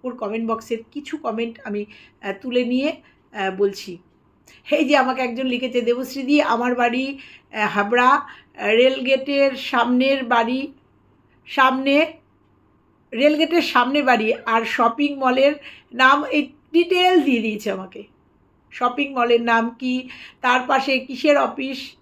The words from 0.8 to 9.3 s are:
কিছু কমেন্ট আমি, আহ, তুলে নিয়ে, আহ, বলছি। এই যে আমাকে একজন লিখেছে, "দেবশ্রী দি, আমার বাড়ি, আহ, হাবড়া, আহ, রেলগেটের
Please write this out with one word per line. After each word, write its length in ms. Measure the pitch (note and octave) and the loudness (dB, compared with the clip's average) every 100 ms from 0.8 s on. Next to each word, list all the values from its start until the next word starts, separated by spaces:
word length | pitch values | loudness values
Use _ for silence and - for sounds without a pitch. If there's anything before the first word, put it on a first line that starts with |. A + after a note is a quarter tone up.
| A3+ | -8
কিছু 260 | C#4+ C#4+ D4+ | -14 -12 -8
কমেন্ট 420 | A#3 A3 A#3 A3+ | -6 -6 -6 -8
আমি, 220 | G#3+ G#3 G#3 - - _ | -8 -8 -8 -16 -20 _
আহ, 100 | G#3 F#3+ | -10 -10
তুলে 240 | C4 B3 | -4 -2
নিয়ে, 320 | A#3+ B3+ D4 - _ _ _ | 0 0 -2 -6 _ _ _
আহ, 240 | G#3+ F#3+ F#3+ | -6 -6 0
বলছি। 420 | G3+ G3 - E3+ _ _ _ _ _ - - | -2 -2 -14 -16 _ _ _ _ _ -20 -4
এই 140 | - | 0
যে 120 | C4 C#4+ | 4 2
আমাকে 260 | B3+ B3+ | 2 -2
একজন 240 | B3+ A#3 C4 | -4 -4 -4
লিখেছে, 340 | B3 B3+ B3 | -4 -2 -2
"দেবশ্রী 420 | A3+ A#3+ B3+ C#4 | -2 -2 -4 -8
দি, 200 | B3+ D4 | 0 2
আমার 320 | - A#3 B3 | 2 0 -2
বাড়ি, 440 | B3 A#3+ B3 C4+ C#4 - - _ | 0 0 -2 -6 -10 -18 -20 _
আহ, 160 | G#3+ G#3 | -4 -2
হাবড়া, 400 | F#3+ G3+ A#3+ B3+ | -2 0 2 4
আহ, 580 | C#4+ - - _ - G#3 | 2 -2 -20 _ -8 0
রেলগেটের 840 | A3+ C4 C4+ B3+ C4 C#4 | 4 4 2 -2 -2 0